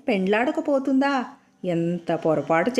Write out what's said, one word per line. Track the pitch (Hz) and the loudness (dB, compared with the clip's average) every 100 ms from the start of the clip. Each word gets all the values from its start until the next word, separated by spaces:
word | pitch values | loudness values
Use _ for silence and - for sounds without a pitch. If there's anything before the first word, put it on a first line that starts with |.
| - | -2
పెండ్లాడకపోతుందా? | 202 185 214 254 311 311 277 269 269 277 277 240 - _ _ | -2 2 0 0 -2 0 -2 2 2 2 0 -4 -12 _ _
ఎంత | 180 170 170 175 - | -4 -2 -2 -4 -4
పొరపాటు | 160 165 151 143 165 185 240 | -2 2 0 2 2 2 2